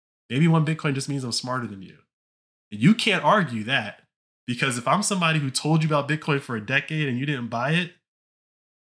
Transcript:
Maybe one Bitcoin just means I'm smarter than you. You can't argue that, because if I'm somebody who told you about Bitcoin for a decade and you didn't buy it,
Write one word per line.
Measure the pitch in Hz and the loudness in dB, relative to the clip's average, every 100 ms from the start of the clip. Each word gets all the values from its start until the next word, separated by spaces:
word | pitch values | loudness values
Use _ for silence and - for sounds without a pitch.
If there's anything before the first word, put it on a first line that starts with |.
| _ _ - | _ _ -4
Maybe | 123 170 | 2 4
one | 160 151 | 4 2
Bitcoin | 160 151 | -2 -2
just | 135 135 | -2 -4
means | 139 | -6
I'm | 127 | -4
smarter | 113 127 127 113 | -6 -4 -6 -6
than | 98 | -12
you. | 87 - _ _ _ _ _ _ - | -16 -20 _ _ _ _ _ _ -14
You | 104 131 | 2 4
can't | 220 233 185 | 6 2 2
argue | 190 208 156 113 | 4 4 2 -4
that, | 107 135 107 - _ _ _ _ - | -2 -2 -4 -12 _ _ _ _ -6
because | 120 139 123 | -2 0 0
if | 127 | 0
I'm | 170 | 2
somebody | 208 190 165 156 | 2 0 2 0
who | 139 | 0
told | - 151 160 | -2 2 2
you | 156 | 4
about | 151 139 | 0 0
Bitcoin | 151 - 139 | -4 0 -2
for | 135 | -2
a | 113 | -6
decade | 104 135 - 156 143 | -2 -2 -2 -4 -2
and | 120 | -2
you | |
didn't | 143 139 117 | -2 -4 -4
buy | 117 131 | -4 0
it, | 165 175 _ _ _ _ _ _ _ _ _ _ | 0 -2 _ _ _ _ _ _ _ _ _ _